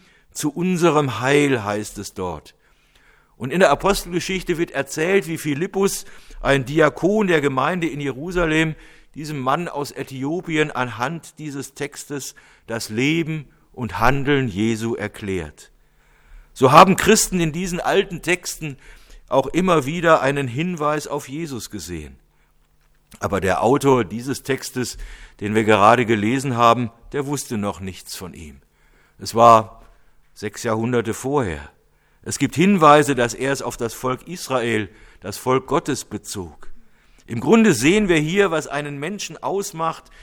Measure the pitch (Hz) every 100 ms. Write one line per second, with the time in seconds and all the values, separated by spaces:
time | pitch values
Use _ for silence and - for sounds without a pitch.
0 | _ _ _ - 151 160 180 180 170 147
1 | 143 110 131 147 143 123 104 104 104 -
2 | 98 - 92 76 - _ _ _ _ _
3 | _ _ _ _ 120 165 170 143 185 202
4 | 180 175 175 185 170 160 170 139 135 -
5 | 165 196 160 156 156 139 190 190 196 -
6 | - - - - - 139 123 156 151 -
7 | 170 214 190 160 139 131 143 185 160 143
8 | 143 123 170 175 165 156 160 151 - -
9 | _ - 151 151 127 156 170 - 143 -
10 | 135 135 135 175 170 156 151 120 127 110
11 | 127 165 - - 151 139 131 - 139 -
12 | - 143 - - _ _ - 113 - 110
13 | 139 165 160 156 139 _ _ - 113 87
14 | 117 - 135 139 127 90 110 110 117 113
15 | 101 - 101 92 78 - - _ _ _
16 | _ _ _ - - - 127 151 185 185
17 | 185 214 - 185 165 156 190 175 123 175
18 | 196 175 - 175 - - 156 131 - -
19 | - - - 135 131 156 185 160 131 175
20 | 165 156 135 143 135 120 180 170 151 151
21 | 147 143 131 143 165 123 - 101 82 85
22 | 73 65 _ _ _ _ _ _ _ _
23 | _ - 85 95 95 85 110 143 139 127
24 | 92 107 131 131 - 131 - 127 120 -
25 | - - - - 104 107 107 107 104 120
26 | 110 110 104 131 139 117 117 117 117 -
27 | - 143 139 143 - 113 101 92 95 90
28 | - - 90 - 78 69 _ _ _ _
29 | _ _ 101 110 117 113 101 - - _
30 | _ _ _ - 107 - 120 110 117 123
31 | 110 104 131 143 107 73 71 _ _ _
32 | _ _ - - 139 - 185 196 156 151
33 | 143 127 120 - 135 131 117 - 117 -
34 | 127 127 - 175 - 131 117 110 101 -
35 | - - 98 - 127 131 131 147 - 131
36 | - 107 - 104 85 - - - - _
37 | _ - - 113 143 226 220 120 135 208
38 | 202 160 151 190 196 160 - 143 147 143
39 | 156 208 - 160 131 190 202 165 165 160
40 | - -